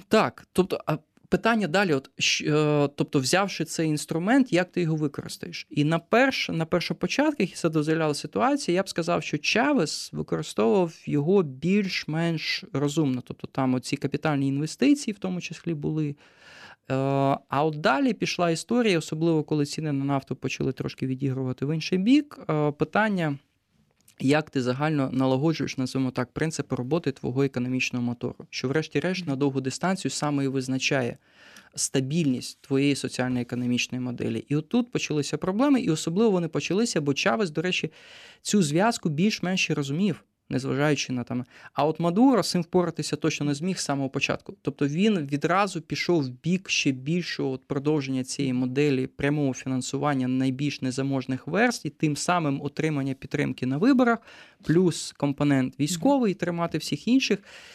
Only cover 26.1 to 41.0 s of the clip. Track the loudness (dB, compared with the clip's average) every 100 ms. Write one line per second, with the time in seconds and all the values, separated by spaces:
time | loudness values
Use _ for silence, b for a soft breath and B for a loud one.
26.1 | -2 -4 -2 -4 -4 -4 -4 -2 -2 -2
27.1 | -4 -4 0 0 0 -2 -2 -2 -2 -4
28.1 | -4 -8 -8 -12 -6 -2 -2 -2 -2 -2
29.1 | -4 -4 -2 0 0 -6 -4 -2 -2 -4
30.1 | -4 -2 0 0 -2 -2 -2 0 0 -2
31.1 | -6 B B B B B -6 -2 -2 0
32.1 | 0 0 -2 -6 -16 -2 2 2 0 -4
33.1 | -4 -2 -2 -2 -4 0 0 -2 -4 -6
34.1 | -4 -4 -4 -2 -4 0 0 0 -4 -2
35.1 | -2 -2 -2 -2 2 4 4 2 0 0
36.1 | 2 2 2 0 -4 -2 0 0 0 0
37.1 | 0 0 0 0 -2 -2 -2 -4 B B
38.1 | B B B 0 2 4 4 2 0 -2
39.1 | 2 2 2 -2 0 0 -2 -2 0 0
40.1 | -2 _ _ _ -4 -2 0 2 0